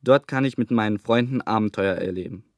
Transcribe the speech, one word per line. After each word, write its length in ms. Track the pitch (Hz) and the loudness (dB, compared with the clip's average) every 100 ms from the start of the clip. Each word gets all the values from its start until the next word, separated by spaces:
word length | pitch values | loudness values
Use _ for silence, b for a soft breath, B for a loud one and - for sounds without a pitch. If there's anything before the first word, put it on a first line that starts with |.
Dort 280 | 131 139 - | 4 2 4
kann 160 | 131 | -2
ich 140 | 135 123 | -2 -2
mit 120 | 113 | 0
meinen 300 | 120 107 104 | 0 0 -2
Freunden 420 | - 117 123 131 | 0 0 2 -4
Abenteuer 540 | - 110 107 - 98 92 | -2 0 0 0 -2 0
erleben. 480 | 92 92 87 95 - | -4 -6 -8 -12 -18